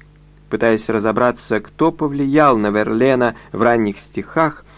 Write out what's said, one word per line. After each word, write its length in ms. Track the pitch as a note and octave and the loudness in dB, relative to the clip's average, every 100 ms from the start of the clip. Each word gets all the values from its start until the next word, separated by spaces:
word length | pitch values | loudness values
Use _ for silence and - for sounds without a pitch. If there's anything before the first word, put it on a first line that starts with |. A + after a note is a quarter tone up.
| - - - - - | -20 -20 -20 -20 -8
Пытаясь 380 | G#2 A2+ A2 - | -2 2 0 0
разобраться, 720 | A2 A2 G#2+ B2 A#2 - A2 | -2 0 0 0 -2 -4 -4
кто 320 | - - E3 | -4 -2 -2
повлиял 640 | D#3 D3+ C#3+ C#3 D3 D3 A2+ | -2 -4 -4 0 2 4 4
на 140 | G#2 | 2
Верлена 640 | G#2 G#2+ A2 C3 C3 A#2+ A2+ - | 0 0 0 2 2 0 -4 -10
в 100 | - | -2
ранних 380 | A#2 A#2 G#2 G2+ | 0 2 0 -6
стихах, 640 | - - - E3 D#3 D3+ - | -12 -12 -8 -2 -2 -4 -16